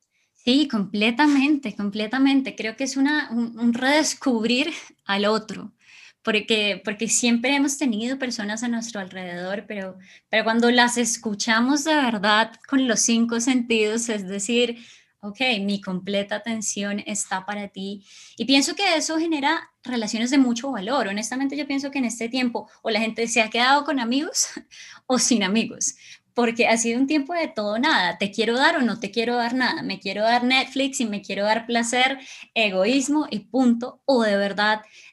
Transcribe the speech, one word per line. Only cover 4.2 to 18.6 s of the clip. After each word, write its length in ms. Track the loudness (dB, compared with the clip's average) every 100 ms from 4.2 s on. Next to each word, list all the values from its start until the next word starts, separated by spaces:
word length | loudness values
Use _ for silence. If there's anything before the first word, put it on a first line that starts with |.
| 0 2 2 2 0 -6 -14 _
al 220 | -2 0 2
otro, 460 | 0 -2 -10 -12 -18 _ -20 -20 _
porque, 580 | -2 -2 2 2 2 -2
porque 260 | -6 -4 -2
siempre 460 | 0 2 2 2
hemos 220 | 2 0 0
tenido 420 | -2 -2 -4 -4
personas 440 | -4 -4 -6 -4
a 60 | -4
nuestro 320 | -4 -6 -8
alrededor, 640 | -10 -10 -10 -8 -6 -8 -8
pero, 300 | -10 -10 -14 -20 -20 _
pero 140 | 0
cuando 260 | 2 4 4
las 260 | 6 4 2
escuchamos 840 | -2 -2 -4 -4 0 2 2 0
de 100 | 2
verdad 580 | 2 2 2 2 2 2 -4 -2
con 200 | 0 2
los 120 | 2
cinco 400 | 2 2 2 0
sentidos, 680 | 2 0 2 0 2 0 -2
es 180 | -4 -4
decir, 500 | -6 -2 0 0 -4 -18 -20 _ _
"Ok, 200 | -14 -2 -2 0
mi 180 | 0 -2
completa 560 | -4 -6 -2 -4 -2 -6
atención 680 | -6 -6 -6 -4 -4 -6 -6
está 380 | -6 -4 -6
para 240 | -6 -8 -10
ti". 360 | -10 -10 -10 -16 -20 -18 -6
Y 80 |
pienso 320 | 2 4